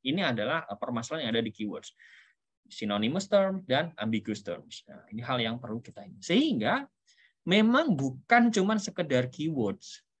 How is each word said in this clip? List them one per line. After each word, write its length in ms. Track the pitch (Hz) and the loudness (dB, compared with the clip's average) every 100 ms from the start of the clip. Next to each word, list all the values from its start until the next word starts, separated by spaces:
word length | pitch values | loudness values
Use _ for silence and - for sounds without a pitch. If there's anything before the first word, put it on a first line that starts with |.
| 131 | -2
Ini 240 | 170 165 | 0 0
adalah, 380 | 113 110 160 156 | 0 -2 -2 -6
eh, 80 | 101 | -8
permasalahan 480 | - 120 113 160 123 | -4 -4 -4 -6 -2
yang 60 | |
ada 80 | 123 | -2
di 80 | 113 | -2
keywords. 400 | - 107 78 - _ - - _ _ _ _ _ | -6 -8 -8 -14 _ -20 -20 _ _ _ _ _
Synonymous 560 | - 107 104 110 175 - | -8 -2 0 0 -2 2
term 400 | 202 190 190 - | 2 2 -2 0
dan 240 | 131 165 - | 0 0 -6
ambiguous 480 | 110 110 107 101 - | -2 -2 -2 -6 -6
terms. 400 | 85 - - - | -10 -12 -20 -18
Nah, 160 | 69 - | -20 -14
ini 100 | 110 120 | -12 -4
hal 160 | 127 | -2
yang 160 | 113 120 | -2 -4
perlu 240 | 120 113 | -8 -10
kita 240 | 117 - 101 | -10 -18 -18
ini. 160 | - | -14
Sehingga 640 | - 190 311 160 107 247 277 _ _ _ _ _ | 0 2 2 0 0 -2 -4 _ _ _ _ _
memang 560 | - 196 220 254 330 151 | 2 4 6 4 4 2
bukan 560 | 135 127 - 240 233 | 0 -4 4 6 6
cuman 240 | 214 190 214 | 4 2 0
sekedar 480 | 202 - 160 127 127 | -4 -6 0 0 0
keywords. 800 | - 156 143 107 - - - _ _ | -4 -4 0 -2 -4 -12 -20 _ _